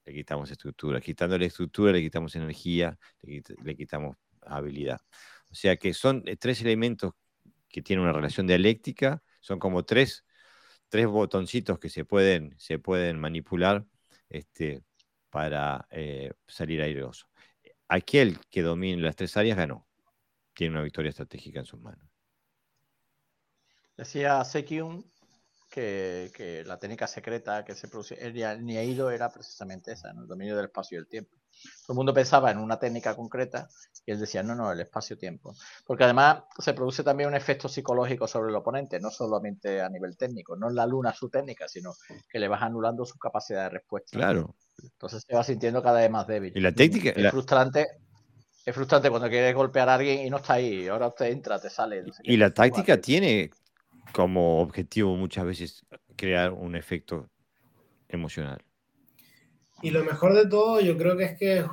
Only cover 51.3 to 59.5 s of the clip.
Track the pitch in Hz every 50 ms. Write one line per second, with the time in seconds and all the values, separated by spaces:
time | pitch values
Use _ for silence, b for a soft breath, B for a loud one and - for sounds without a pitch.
51.3 | 123 139 - - 104 98 - 98 - - 113 113 104 95 90 98 - - - 117
52.3 | 123 110 104 98 - - 117 123 123 - 180 - 156 98 - - 139 180 196 160
53.3 | 110 101 80 73 - _ _ _ _ _ _ _ _ _ _ - - - 90 90
54.3 | 92 90 87 85 82 82 85 76 - - 85 - - 110 104 95 92 92 95 87
55.3 | - 98 90 87 90 82 85 82 - - _ _ - - _ _ - - 101 95
56.3 | 90 87 90 90 92 - 90 87 85 85 - - 92 80 - - 90 80 67 -
57.3 | _ _ _ _ _ _ _ _ _ _ _ _ _ _ _ _ - 85 82 76
58.3 | - 80 76 69 67 - _ _ _ _ _ _ _ _ _ _ _ b b b
59.3 | b b b b